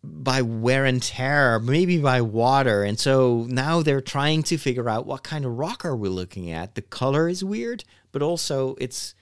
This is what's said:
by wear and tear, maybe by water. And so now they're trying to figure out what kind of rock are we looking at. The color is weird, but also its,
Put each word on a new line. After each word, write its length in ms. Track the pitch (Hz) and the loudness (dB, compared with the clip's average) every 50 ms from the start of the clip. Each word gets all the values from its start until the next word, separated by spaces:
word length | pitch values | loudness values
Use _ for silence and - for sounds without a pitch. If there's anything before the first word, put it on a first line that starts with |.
| - | -18
by 380 | - - - 139 135 127 135 | -16 -16 -6 -2 0 0 0
wear 440 | 127 113 113 113 110 123 131 135 135 | 0 0 -2 0 0 2 2 4 2
and 160 | 135 127 127 | 2 2 0
tear, 580 | 120 - - - 127 135 143 147 139 123 117 110 | -2 -4 -6 -2 -2 2 4 4 4 4 4 2
maybe 380 | 113 120 139 160 185 180 180 165 | 2 2 2 2 4 4 2 2
by 240 | 143 135 127 127 | 4 4 4 4
water. 600 | 120 113 104 113 117 123 135 139 135 127 107 101 101 | 2 0 0 2 4 4 4 4 4 4 4 4 2
And 160 | 101 104 120 | 0 0 0
so 460 | - 143 135 135 131 127 120 117 117 120 | 2 2 4 6 6 4 4 2 0 -2
now 320 | 127 127 131 151 165 170 | -2 -2 0 0 0 2
they're 200 | 160 151 139 139 | 2 2 0 0
trying 420 | 127 - - 143 143 147 156 160 151 | -2 -4 -4 0 0 2 2 0 0
to 140 | - 170 156 | 0 -2 -2
figure 320 | - 139 123 123 117 120 | -2 -2 -2 -2 -2 -2
out 160 | 107 113 131 | -2 -2 -4
what 180 | - 135 131 _ | -6 -8 -10 _
kind 220 | - 156 156 139 | -10 -8 -6 -4
of 120 | 127 117 117 | -4 -4 -4
rock 280 | 143 175 226 - - | -6 -6 -6 -6 -6
are 100 | 180 139 | -4 -4
we 140 | 117 104 95 | -2 -2 -2
looking 420 | 92 92 90 85 - 98 90 85 | -2 -4 -6 -8 -10 -10 -10 -8
at. 240 | 82 80 87 104 _ | -8 -8 -8 -8 _
The 60 | - | -12
color 480 | 101 _ - - 127 135 139 147 160 170 | -12 _ -8 -2 -2 0 2 2 0 0
is 140 | 180 180 190 | -2 -4 -6
weird, 420 | 190 208 226 233 233 240 220 - _ _ _ _ _ | -6 -6 -6 -6 -8 -8 -10 -14 _ _ _ _ _
but 100 | - 139 | -6 -4
also 540 | 147 156 175 170 - - 147 135 135 131 135 | -2 -2 -2 -2 -4 -4 -2 -2 -2 -4 -4
its, 400 | - 131 123 - - - - - _ | -6 -8 -8 -8 -10 -10 -12 -14 _